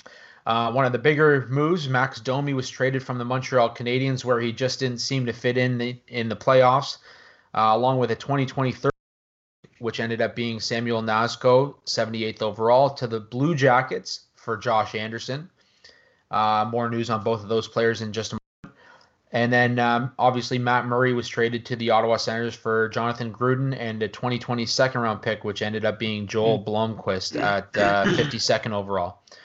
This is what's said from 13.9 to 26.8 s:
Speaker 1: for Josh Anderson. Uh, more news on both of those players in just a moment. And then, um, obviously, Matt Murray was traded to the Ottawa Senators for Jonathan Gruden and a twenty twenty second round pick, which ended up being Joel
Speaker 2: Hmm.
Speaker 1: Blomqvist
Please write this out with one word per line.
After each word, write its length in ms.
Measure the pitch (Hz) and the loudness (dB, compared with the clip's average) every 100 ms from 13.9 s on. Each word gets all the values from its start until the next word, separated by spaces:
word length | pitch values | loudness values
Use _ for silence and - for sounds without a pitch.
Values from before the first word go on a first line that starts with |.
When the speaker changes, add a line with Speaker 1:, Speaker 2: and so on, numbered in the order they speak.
| - - - _ | -6 -8 -14 _
Speaker 1:
for 220 | _ - 107 | _ -8 -4
Josh 400 | 120 110 101 110 | 0 0 0 -4
Anderson. 520 | 110 113 - 139 180 _ _ _ - _ _ _ - | -6 -8 -8 -8 -10 _ _ _ -20 _ _ _ -4
Uh, 340 | 104 107 107 110 | 0 2 2 0
more 220 | 117 117 | -2 -2
news 180 | 117 117 | -2 -2
on 140 | 110 | -2
both 200 | 110 113 | 0 -2
of 60 | 98 | -2
those 200 | 113 - | -2 -2
players 320 | 117 117 110 | 0 0 0
in 100 | 110 | -6
just 200 | 107 104 | -6 -6
a 20 | 110 _ _ | -8 _ _
moment. 140 | - _ - - _ _ - | -20 _ -20 -20 _ _ -6
And 220 | 117 120 | 0 4
then, 260 | 123 123 123 | 4 4 4
um, 340 | 120 120 127 - | 2 2 -2 0
obviously, 400 | 123 120 120 127 | 2 2 -2 -2
Matt 280 | 123 123 120 | 2 0 0
Murray 260 | 123 127 | 2 2
was 160 | 120 117 | 0 -2
traded 360 | - 117 120 - | 0 0 -2 -6
to 100 | 117 | -4
the 140 | 113 | 2
Ottawa 260 | 110 113 110 | 4 4 0
Senators 380 | - 113 117 | 0 -4 -4
for 340 | 110 110 113 110 | -4 -2 0 0
Jonathan 440 | 117 117 120 117 | 0 -2 -4 -6
Gruden 440 | 101 123 131 135 131 | 0 2 2 0 -4
and 240 | 117 110 | -6 -4
a 60 | 107 | -4
twenty 320 | - 123 120 | -4 -4 -4
twenty 260 | - 120 117 | -2 -2 -2
second 360 | - 131 127 | 2 2 2
round 200 | 113 101 | -2 -2
pick, 220 | 113 107 | -4 -4
which 180 | 107 101 | -4 -4
ended 220 | 107 107 | -4 -2
up 160 | 110 104 | -2 -2
being 260 | 110 107 101 | -4 -4 -4
Joel 320 | 110 110 104 | 0 2 2
Speaker 2:
Hmm. 100 | 107 | 0
Speaker 1:
Blomqvist 720 | 107 | -2